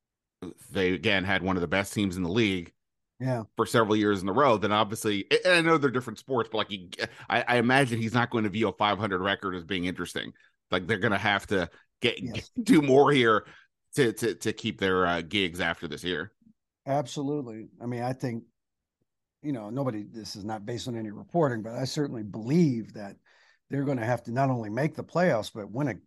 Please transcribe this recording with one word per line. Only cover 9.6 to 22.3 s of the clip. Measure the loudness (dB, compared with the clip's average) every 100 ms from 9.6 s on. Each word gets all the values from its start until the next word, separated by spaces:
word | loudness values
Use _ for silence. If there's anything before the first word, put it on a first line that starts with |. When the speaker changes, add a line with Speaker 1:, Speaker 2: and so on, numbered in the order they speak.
| -6
Speaker 1:
being | -4
interesting. | -4 -4 -6 -6 -10 -14 _ _ _
Like, | -4 0
they're | 0
gonna | 2 2
have | 2 0 0
to | -2 -2 -6 _ _
get, | -2 -2
Speaker 2:
Yes. | -6 -8 -10 -8
Speaker 1:
<laughs> |
do | 4 4
more | 6 6 6
here | 6 6 4 0 -20 _ _ _ 2
to, | 2
to, | 2 -2 -2
to | -4
keep | -4 -6 -2
their, | 0 2 2
uh, | 0
gigs | 0 0 0 0
after | -2 -2 -6
this | -6 -4
year. | -4 -6 _ _ _ _ _ -4
Speaker 2:
Absolutely. | -4 -4 -6 -6 -6 -6 -12 -16 -12
I | -8
mean, | -4
I | -4
think, | -4 -6 -6 -12 _ _ _ _ _ _ _ _ _
you | -8
know, | -8 -6
nobody, | -4 -4 -4
this | -10 -12 -14 -10
is | -8
not | -8 -8
based | -8 -6
on | -8
any | -8
reporting, | -10 -4 0 2 0
but | -6
I | -6 -6
certainly | -4 -4 -4
believe | -8